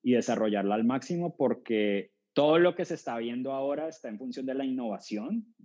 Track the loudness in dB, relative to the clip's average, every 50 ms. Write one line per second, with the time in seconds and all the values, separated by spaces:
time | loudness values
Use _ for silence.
0 | 0 2 4 4 4 2 0 0 2 2 2 2 2 2 2 2 2 2 2 0
1 | -2 -4 -4 -2 -2 -2 -2 0 0 0 0 -2 -4 -2 0 2 2 2 2 0
2 | -2 -6 _ _ _ _ 0 2 4 6 6 6 6 4 2 0 -4 -6 -6 -8
3 | -6 -6 -6 -4 -4 -4 -4 -4 -4 -4 -4 -2 -2 -2 -2 -2 -4 -6 -8 -10
4 | -10 -10 -10 -8 -8 -8 -8 -6 -6 -4 -4 -2 -2 -2 -2 -2 -4 -4 -4 -6
5 | -8 -8 -6 -6 -4 -4 -4 -4 -6 -8 _ _ -18